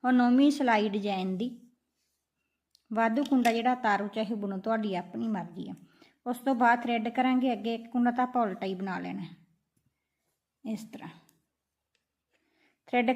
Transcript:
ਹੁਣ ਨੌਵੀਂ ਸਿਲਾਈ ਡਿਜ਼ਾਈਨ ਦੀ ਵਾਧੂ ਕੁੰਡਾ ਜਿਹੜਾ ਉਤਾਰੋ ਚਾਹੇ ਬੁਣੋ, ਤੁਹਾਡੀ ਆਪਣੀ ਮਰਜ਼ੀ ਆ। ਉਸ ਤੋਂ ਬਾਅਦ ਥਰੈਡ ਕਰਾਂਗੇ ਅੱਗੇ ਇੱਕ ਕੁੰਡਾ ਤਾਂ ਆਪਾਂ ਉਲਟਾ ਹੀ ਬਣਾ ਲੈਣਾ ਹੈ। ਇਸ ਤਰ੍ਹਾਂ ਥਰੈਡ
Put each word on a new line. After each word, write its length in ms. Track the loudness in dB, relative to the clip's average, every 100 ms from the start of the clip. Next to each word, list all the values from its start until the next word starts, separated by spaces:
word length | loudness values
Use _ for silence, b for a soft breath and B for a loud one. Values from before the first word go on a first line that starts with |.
ਹੁਣ 100 | 4
ਨੌਵੀਂ 360 | 4 6 6 6
ਸਿਲਾਈ 380 | 4 2 4 2
ਡਿਜ਼ਾਈਨ 480 | -2 -2 -2 -2 -4
ਦੀ 140 | -6 -8 -20 _ _ _ _ _ _ _ _ _ _ _ _
ਵਾਧੂ 340 | 0 0 2
ਕੁੰਡਾ 280 | 2 2 2
ਜਿਹੜਾ 200 | 2 0
ਉਤਾਰੋ 340 | 0 0 0 -2
ਚਾਹੇ 260 | -4 -4
ਬੁਣੋ, 240 | -4 -6 -6
ਤੁਹਾਡੀ 360 | -4 -2 -2
ਆਪਣੀ 340 | -4 -6 -8 -4
ਮਰਜ਼ੀ 400 | -4 -6 -12 -12
ਆ। 60 | -14 b b b b -8
ਉਸ 120 | -4
ਤੋਂ 160 | -2
ਬਾਅਦ 280 | 4 4 4
ਥਰੈਡ 260 | 2 -2 -2
ਕਰਾਂਗੇ 440 | 0 2 2 0
ਅੱਗੇ 220 | -2 -4
ਇੱਕ 160 | -6 -6
ਕੁੰਡਾ 200 | 0 0
ਤਾਂ 140 | 0
ਆਪਾਂ 180 | -2 0
ਉਲਟਾ 240 | -2 -2 -6
ਹੀ 80 |
ਬਣਾ 240 | -6 -6 -8
ਲੈਣਾ 240 | -8 -10
ਹੈ। 120 | -10 -14 _ _ _ _ _ _ _ _ _ _ _ _
ਇਸ 200 | -10 -10
ਤਰ੍ਹਾਂ 240 | -10 -18 -18 -20 _ _ _ _ _ _ _ _ _ _ _ _ _ _ _ _ -4
ਥਰੈਡ 220 | 0 2